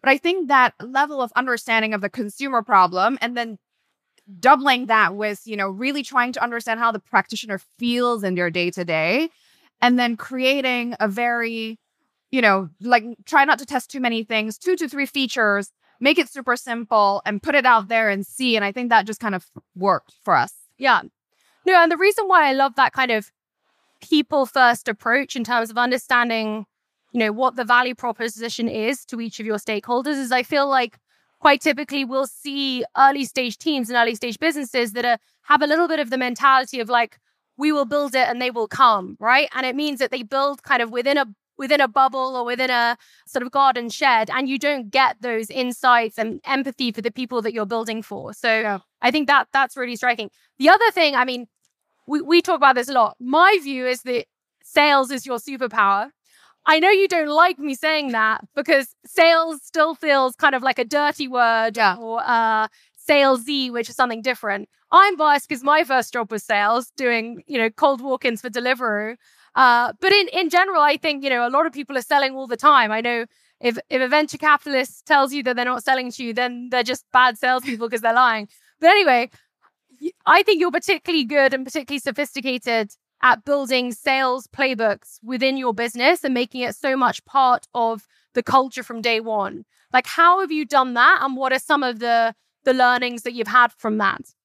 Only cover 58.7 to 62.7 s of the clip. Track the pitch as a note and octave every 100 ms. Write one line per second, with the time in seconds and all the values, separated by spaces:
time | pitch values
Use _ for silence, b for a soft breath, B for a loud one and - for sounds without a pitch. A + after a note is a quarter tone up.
58.7 | C#4 C4 _ - - E4 E4 E4 D4 -
59.7 | E4 D#4 D#4 D#4 C#4 C4 - D4+ C4 C4
60.7 | C4 A#3+ D4 D4 - C4+ B3 A#3 A3+ A3+
61.7 | A3+ G#3 G#3+ A3+ A3+ A#3+ A#3 A3+ A3 A3